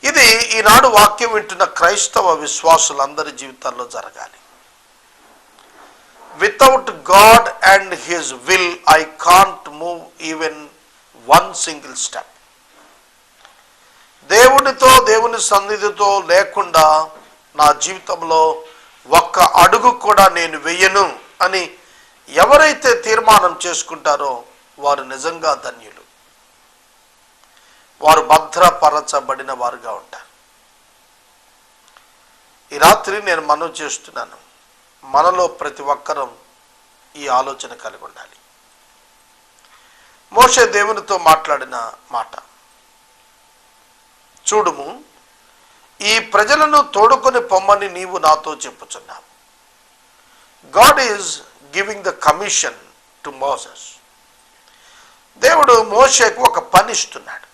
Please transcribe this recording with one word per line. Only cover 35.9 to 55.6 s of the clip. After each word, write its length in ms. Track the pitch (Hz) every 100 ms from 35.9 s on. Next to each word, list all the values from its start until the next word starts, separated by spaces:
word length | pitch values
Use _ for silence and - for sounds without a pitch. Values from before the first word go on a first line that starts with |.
| 139 - 147 127 - _ _ _ _ _ _ _ 147
ఈ 120 | 143
ఆలోచన 460 | 127 135 131 127
కలిగి 300 | 120 110 -
ఉండాలి. 320 | - - - _ _ _ _ _ _ _ _ _ _ _ _ _ _ _ _ _ _ _ _
మోషే 340 | 208 247 247 233
దేవునితో 520 | 208 208 208 196 190
మాట్లాడిన 760 | 165 156 160 143 127 123 113 113 _
మాట 160 | 120 110 - _ _ _ _ _ _ _ _ _ _ _ _ _ _ _ _ _ _ _ _ -
చూడుము, 500 | 208 202 143 143 220 _ _ _ _ _ _ _ _ _ _
"ఈ 180 | 202 226
ప్రజలను 640 | 220 - 214 285 202 202
తోడుకొని 580 | - 196 220 254 262 247
పొమ్మని 480 | 240 190 196 202 202
నీవు 300 | 180 185 180
నాతో 360 | 156 151 -
చెప్పుచున్నావు." 720 | 151 131 - - - - - _ _ _ _ _ _ _ _ _ _ _ _ _ _ _ 165
God 180 | 254 277
is 280 | 254 202 180 - - _ 143 160
giving 220 | 202 208
the 140 | 185
commission 600 | - 151 156 202 - 131 - _ _ _ _ 151
to 140 | 135
Moses. 560 | 135 127 - - - - _ _ _ _ _ _ _ _ _ _ _ _ _ _
దేవుడు 460 | 254 330